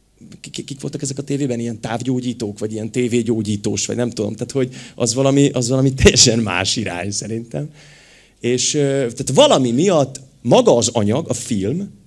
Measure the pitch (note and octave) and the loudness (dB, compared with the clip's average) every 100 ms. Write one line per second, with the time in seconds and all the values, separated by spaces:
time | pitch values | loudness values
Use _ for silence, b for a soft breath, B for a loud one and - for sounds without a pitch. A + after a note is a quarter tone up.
0 | _ _ - - - - - C3+ C#3+ D3 | _ _ -20 -20 -14 -12 -12 -10 -8 -6
1 | C3+ C3+ C#3 C#3 C#3+ A#2 A#2 A2 A2+ A2+ | -6 -6 -4 -2 -2 -2 -4 -6 -6 -4
2 | B2 B2+ B2 A#2 G#2 G2+ A2 A2 A2 B2+ | -2 -2 -2 -4 -6 -6 -8 -6 -4 -2
3 | B2 A#2+ A#2 A2 G#2+ G2+ G#2 G#2 - G#2+ | 0 2 0 0 0 -2 -2 -4 -4 -2
4 | B2 - G#2 A2 A#2+ C3+ B2+ B B - | -2 -2 -4 -6 -4 -2 -4 B B -4
5 | A#2 A#2+ C#3 C#3 C#3+ B2+ A#2 C3 C3+ C3+ | -2 2 2 4 4 2 0 2 2 4
6 | G3+ B2+ B2 A2+ G#2 F2+ G2 B2 F#2+ F2 | 6 6 4 4 0 -2 -2 -2 -4 -6
7 | G2 G2+ G#2+ A2+ A#2 - D3 B B B | -6 -6 -6 -8 -8 -8 -8 B B B
8 | B B B _ A#2 B2 - D3+ C#3 C#3 | B B B _ -2 0 0 0 0 0
9 | A#2+ A2 C3+ D3 D4 F3 B2+ A#2+ G3 D#3+ | -2 -4 0 4 6 4 2 2 4 2
10 | C3+ - - _ A#2+ A3+ C3+ A#2+ A2 A#2 | 0 -4 -18 _ 2 4 6 4 2 2
11 | G2+ B2+ - - - G#2 G2 E3+ G3+ - | 2 0 -2 -6 -4 -4 -2 -4 -8 -14